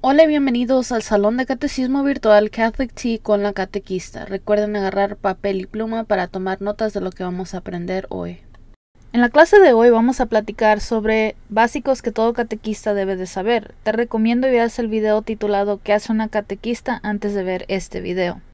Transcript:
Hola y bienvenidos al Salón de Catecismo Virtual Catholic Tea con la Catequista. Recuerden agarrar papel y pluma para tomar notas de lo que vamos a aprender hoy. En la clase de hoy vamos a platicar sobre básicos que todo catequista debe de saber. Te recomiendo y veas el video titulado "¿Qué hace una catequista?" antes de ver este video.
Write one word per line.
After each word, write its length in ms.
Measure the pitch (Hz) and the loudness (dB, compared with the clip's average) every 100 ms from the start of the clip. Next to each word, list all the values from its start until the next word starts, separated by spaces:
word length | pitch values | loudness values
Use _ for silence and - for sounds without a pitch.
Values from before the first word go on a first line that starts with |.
Hola 200 | 262 285 | 4 6
y 40 | 320 | 6
bienvenidos 640 | 302 277 240 240 262 240 | 4 0 0 0 0 0
al 120 | 233 | -4
Salón 340 | - 214 202 247 | 0 0 2 0
de 80 | 262 | -4
Catecismo 580 | 269 294 - 254 277 | -4 -4 -2 -2 0
Virtual 460 | 277 269 - 208 214 | 0 0 4 4 4
Catholic 420 | 226 226 226 254 | -2 -2 -2 -6
Tea 280 | - 240 226 | -4 -4 -4
con 220 | - 208 | 0 0
la 100 | 202 | 0
Catequista. 720 | 196 185 202 - 185 - - - | -4 -6 -8 -6 -8 -8 -14 -10
Recuerden 500 | 196 - 208 208 208 | -10 0 0 0 -2
agarrar 400 | 190 190 202 208 | -2 0 -2 -2
papel 460 | 202 185 202 190 | -4 -4 -4 -6
y 60 | 190 | -6
pluma 380 | 214 220 226 220 | -8 -6 -6 -2
para 200 | 196 180 | -2 -2
tomar 340 | 190 185 190 | -6 -6 -6
notas 320 | 202 208 220 | -6 -4 -4
de 80 | 208 | -4
lo 100 | 185 | -8
que 120 | - | -8
vamos 300 | 180 180 185 | -8 -6 -8
a 60 | 185 | -10
aprender 480 | 180 175 175 185 185 | -10 -10 -6 -6 -6
hoy. 300 | - 175 175 - - - - _ _ - | -8 -8 -12 -20 -20 -20 -20 _ _ -6
En 80 | 233 | 0
la 80 | 240 | 2
clase 300 | 285 330 415 | 6 8 10
de 140 | 359 | 8
hoy 180 | 233 240 | 8 6
vamos 280 | 226 233 262 | 6 2 0
a 60 | 247 | 0
platicar 540 | 226 214 220 220 214 | 0 -2 0 2 2
sobre 560 | - 226 214 220 220 - - | 0 -2 0 0 0 -4 -6
básicos 520 | 208 233 285 254 262 | 0 0 0 -2 -2
que 100 | - | -2
todo 220 | 208 226 | 0 0
catequista 600 | 233 233 214 220 208 - 202 | 0 -4 -6 -6 -6 -2 -2
debe 200 | 190 190 | -2 -4
de 120 | 185 | -6
saber. 480 | - 196 233 214 - | -4 0 0 -2 -8
Te 80 | - | -4
recomiendo 560 | 220 233 226 220 240 262 | -2 -2 0 0 2 2
y 40 | |
veas 280 | 240 233 - | 2 2 -2
el 80 | 233 | -4
video 340 | 220 214 214 | -2 0 0
titulado 580 | 214 220 208 202 202 202 | -2 -6 -2 0 0 -2
"¿Qué 100 | - | 0
hace 180 | 208 - | -2 0
una 180 | 220 220 | -2 -2
catequista?" 680 | 214 208 196 226 240 - 233 | -4 -4 -8 -6 -6 -4 -6
antes 320 | 214 208 208 202 | -4 -4 -4 -4
de 80 | |
ver 220 | 185 185 - | -4 -6 -4
este 340 | 190 - 185 | -6 -6 -10
video. 400 | 180 180 175 185 - | -6 -2 -2 -4 -14